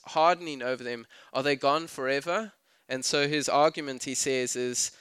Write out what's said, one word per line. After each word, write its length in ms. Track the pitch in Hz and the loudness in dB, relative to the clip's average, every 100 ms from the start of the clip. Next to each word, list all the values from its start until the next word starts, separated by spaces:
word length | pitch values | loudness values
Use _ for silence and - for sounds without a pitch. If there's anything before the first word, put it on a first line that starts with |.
| - | -4
hardening 580 | 160 160 175 170 139 | 4 4 4 -2 -6
over 220 | 123 127 123 | -4 -4 -6
them? 200 | 120 113 - - | -10 -12 -20 -6
Are 100 | 131 | -2
they 140 | 139 139 | 0 2
gone 300 | 139 151 160 | 2 2 -2
forever? 640 | - 131 139 147 185 220 - _ _ - | -6 -2 -2 0 -2 -4 -12 _ _ -8
And 160 | 131 | -6
so 240 | 127 147 143 | 0 2 2
his 220 | 151 135 | 0 2
argument, 560 | 143 151 165 143 131 - | 4 4 2 -6 -8 -6
he 100 | 131 | -2
says, 400 | 147 131 127 127 | 0 0 0 -2
is, 360 | 123 120 - - | -2 -2 -4 -6